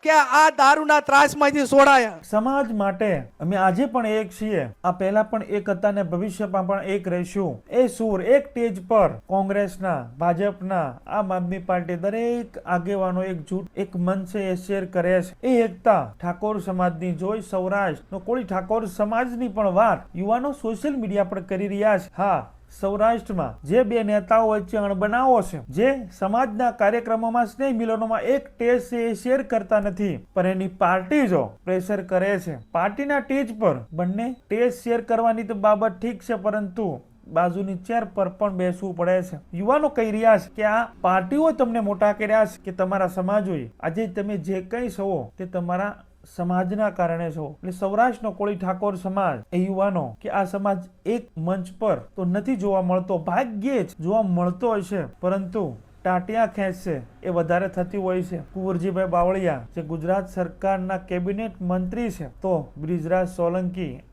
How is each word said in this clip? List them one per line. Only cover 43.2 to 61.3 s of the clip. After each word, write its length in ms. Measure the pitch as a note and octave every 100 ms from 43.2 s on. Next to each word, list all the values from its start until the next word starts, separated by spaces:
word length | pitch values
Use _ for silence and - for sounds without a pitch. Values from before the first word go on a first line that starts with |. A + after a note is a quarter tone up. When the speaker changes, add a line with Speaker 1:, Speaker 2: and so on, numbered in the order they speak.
| F#3 G#3 G3 E3 A#2 -
Speaker 2:
આજે 260 | D#3+ D#3+ F3 F#3
તમે 240 | G3+ G3+ D#3
જે 160 | F#3+ F#3
કંઈ 220 | A#3 B3 F#3
છો 140 | G3 F3 A#2+ -
તે 120 | F#3 F#3
તમારા 340 | F3 F3+ G3+ G#3 - _ -
સમાજના 560 | - F3 F3+ F#3 G#3 G#3+ G#3
કારણે 300 | F3 E3 E3+ D#3+
છો. 100 | D3
એટલે 200 | D3+ F#3 F3+
સૌરાષ્ટ્રનો 540 | F#3+ G#3 B3 A#3+ A3 F#3+
કોળી 180 | G#3 G3+
ઠાકોર 340 | F#3 F#3 G#3 F#3
સમાજ 360 | F#3 F#3+ F#3 C3 G#2 F3
એ 40 |
યુવાનો 420 | F#3 F#3+ G3+ F#3 C3+ A2
કે 80 | - G3+
આ 40 | F#3
સમાજ 320 | G3+ G3+ F#3+ F3+ _ -
એક 100 | A#3 A#3+ - D#3+
મંચ 260 | F#3+ F3+ -
પર 240 | A3 E3 - -
તો 100 | F3+
નથી 320 | F#3+ G#3 B3+
જોવા 200 | G3+ G3 F3+
મળતો, 280 | F#3 F#3 F#3 D#3
ભાગ્યે 500 | F#3 B3+ G#3+ A3+ C4 F3+
જ 80 | -
જોવા 240 | D#3+ A3 G#3 F3
મળતો 400 | F3+ F3+ B3 G#3+
હશે, 260 | F#3 G3 C3+ -
પરંતુ 420 | F3+ F#3+ F#3+ G3+ E3+ A#2 - -
ટાટિયા 500 | F#3 F3+ F3+ A3 A3 -
ખેંચશે 380 | F#3+ F#3 F#3+ D3 A2+ -
એ 120 | - F3
વધારે 300 | D#3+ F3 F#3+
થતી 340 | F#3 F3+ G3+ F#3
હોય 180 | F#3 F3+
છે. 140 | F3 C#3+
કુંવરજીભાઈ 600 | F#3+ F#3 F3 F3+ F#3 F#3+ F3
બાવળિયા 500 | F3 F#3+ F3+ C#3 A2+ -
જે 120 | D#3
ગુજરાત 400 | D#3+ D#3+ F#3+ F#3 F#3+
સરકારના 640 | F3 - F#3+ F#3+ F#3 F#3+ F#3
કેબિનેટ 500 | F3+ F3+